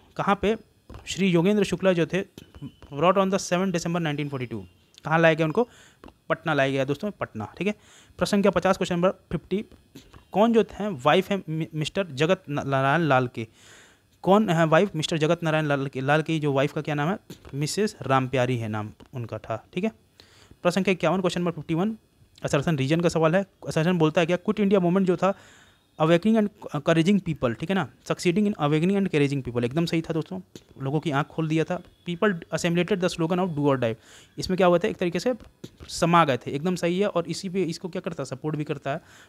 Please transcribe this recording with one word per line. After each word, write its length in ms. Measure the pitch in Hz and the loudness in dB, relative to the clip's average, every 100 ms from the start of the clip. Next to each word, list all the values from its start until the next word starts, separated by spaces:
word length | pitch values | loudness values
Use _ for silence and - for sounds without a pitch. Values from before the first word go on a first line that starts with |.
| _ - | _ -6
कहाँ 220 | 151 196 | -2 0
पे 160 | 190 220 - _ - - - | 0 -4 -8 _ -20 -16 -10
श्री 220 | 151 190 | -2 2
योगेंद्र 360 | 170 180 208 | 2 2 2
शुक्ला 300 | 190 175 190 | 0 0 0
जो 120 | 175 160 | 2 0
थे 180 | 180 196 - - - 139 - - | -2 -6 -12 -20 -18 -18 -18 -14
brought 240 | 139 170 190 | 0 2 2
on 140 | 190 | 2
the 80 | 190 | 0
seven 320 | - 175 190 | -2 -2 0
December 280 | 170 170 175 | -2 -2 -2
nineteen 300 | 160 143 147 | -2 -4 -6
forty-two, 300 | 139 123 110 92 _ _ - 147 | -6 -8 -8 -12 _ _ -16 0
कहाँ 140 | 160 | 6
लाया 140 | 165 | 6
गया 120 | 156 160 | 6 2
उनको, 240 | 185 247 - - _ - - - | 0 -2 -6 -20 _ -20 -16 -4
पटना 240 | 156 165 | -4 0
लाया 180 | 147 139 | 2 2
गया 140 | 135 135 | 2 0
दोस्तों, 260 | 143 208 | -2 -6
पटना, 420 | - - 110 104 - | -8 -10 -8 -10 -6
ठीक 100 | 185 | -6
है। 60 | 208 _ - - - | -6 _ -20 -20 -4
प्रश्न 200 | 180 202 | 0 2
संख्या 140 | 196 | 4
पचास, 260 | 185 185 185 | 4 2 0
question 240 | 180 175 | 0 0
number 340 | 180 208 _ 170 | 0 0 _ -8
fifty, 280 | - 190 - - _ - - - - | -4 -6 -6 -16 _ -20 -20 -20 -6
कौन 220 | - 233 | 2 4
जो 100 | 226 | 4
थे 240 | 208 - 208 | 2 -2 -8
वाइफ 420 | 143 147 175 185 | -2 2 2 2
है 120 | 196 - | -4 -4
मि-, 180 | 160 160 156 | -6 -6 -6
मिस्टर 320 | 156 196 185 | -4 -4 -6
जगत 360 | 131 160 185 - | -2 0 0 -2
न-, 180 | 143 120 | -6 -2
नारायण 340 | 135 135 156 | 0 2 2
लाल 260 | 160 131 123 | 4 4 2
के, 200 | - 110 _ - - - _ _ _ | -4 -12 _ -20 -20 -20 _ _ _
कौन 260 | - 202 214 | 4 4 4
है 160 | 165 160 | 2 4
वाइफ 300 | 160 196 156 | 4 2 0
मिस्टर 220 | 147 165 | -4 0
जगत 260 | 156 170 | 0 0
नारायण 220 | 160 156 151 | 0 0 0
लाल 220 | 143 135 | -2 -2
के, 140 | 127 | -4
लाल 200 | 135 151 | 0 0
की 180 | 156 160 | 2 -2
जो 140 | 147 | 0
वाइफ 200 | 139 147 | 2 0
का 80 | 160 | -2
क्या 140 | 151 147 | -4 -2
नाम 140 | 147 | -2
है, 100 | 214 - - - | -4 -8 -20 -12
मिसेस 420 | 139 151 - 214 - | -6 -4 -2 -4 -4
रामप्यारी 560 | 123 135 127 131 123 123 | 0 0 2 0 0 -2
है 100 | 110 | -4
नाम 240 | 107 104 - - | -6 -8 -12 -16
उनका 240 | 131 113 110 | -12 -10 -10
था, 280 | - 110 - | -8 -10 -10
ठीक 100 | 180 | -6
है। 80 | 220 - _ _ _ _ _ - | -6 -6 _ _ _ _ _ -4
प्रश्न 180 | 175 175 | -2 0
संख्या 100 | 190 | 0
इक्यावन, 280 | 185 160 185 | 0 0 0
question 200 | 180 180 | 0 -2
number 160 | 175 160 | -4 -4
फिफ्टी 180 | 143 | -4
वन, 240 | 160 202 220 _ _ _ _ | -2 -2 -4 _ _ _ _
असरसन 340 | 120 151 135 151 | -2 -2 0 0
रीजन 240 | 135 165 | 0 0
का 80 | 170 | 0
सवाल 260 | 165 160 185 | 0 2 0
है। 100 | 196 _ - | -2 _ -6
असरसन 300 | 160 160 180 | -2 0 2
बोलता 240 | 156 165 | 2 2
है 60 | 165 | 0
क्या, 100 | 175 | 0
क्विट 220 | - 208 | -2 -2
इंडिया 200 | 196 202 | 2 2
मूवमेंट 280 | 175 190 190 | 2 2 2
जो 100 | 170 | 2
था, 160 | 185 190 - - _ _ _ - | 0 -2 -8 -20 _ _ _ -2
awakening 400 | 160 170 214 226 | 2 4 4 2
and 260 | 208 - - 147 | 0 -4 -10 -4
encouraging 460 | 175 165 165 202 - | 0 2 4 2 0
people, 340 | 147 123 113 | -2 -2 -2
ठीक 100 | 165 | -2
है 60 | 196 | -2
ना, 140 | 139 - | -4 -8
succeeding 440 | - 156 175 175 208 | -8 -2 0 2 0
in 60 | |
awakening 440 | 208 147 156 175 202 | 0 0 2 2 0
and 100 | 196 | 0
encouraging 360 | 151 139 139 123 | 2 2 0 -4
people, 180 | 120 | -2
एकदम 220 | 120 147 170 | -2 0 0
सही 160 | 165 | -2
था 120 | 160 | -2
दोस्तों, 280 | 160 147 185 - - - - | -4 -4 -8 -14 -20 -20 -10
लोगों 180 | 135 151 | -4 -2
की 120 | 165 | 0
आंख 140 | 139 151 | -2 -2
खोल 220 | - 160 | -4 -2
दिया 160 | 160 | 0
था। 160 | 151 175 - _ - | -2 -4 -10 _ -10
People 260 | 170 214 170 - | 0 0 0 -4
assimilated 500 | 160 175 170 180 202 | -4 0 0 0 0
the 60 | 180 | -2
slogan 260 | - 165 180 | -2 -2 0
of 140 | 185 147 | -2 0
do 120 | 143 | 2
or 100 | 135 | 2
die, 180 | 117 110 - - - - | 0 -4 -10 -20 -18 -10
इसमें 200 | 143 185 | -4 2
क्या 100 | 180 | 4
हुआ 100 | 175 | 4
था, 100 | 214 | 2
एक 100 | - | -2
तरीके 220 | 180 175 | -4 -2
से 140 | 247 254 - _ - - - | -2 -4 -8 _ -20 -20 -14
समा 360 | - 165 170 151 | -2 4 4 4
गए 120 | 123 | 2
थे, 140 | - | -4
एकदम 240 | 143 175 180 | -4 -2 -2
सही 240 | 170 180 | -2 0
है। 80 | 202 | 0
और 200 | 170 165 | -2 -4
इसी 220 | 165 196 | -6 -6
पे 140 | 190 | -4
इसको 260 | 165 170 180 | -4 -4 -8
क्या 120 | 185 | -8
करता 220 | 180 165 | -8 -8
है, 20 | 135 | -8
सपोर्ट 300 | 131 156 147 | -8 -6 -6
भी 80 | |
करता 280 | 156 143 135 | -6 -6 -6
है, 100 | 143 - - | -8 -10 -20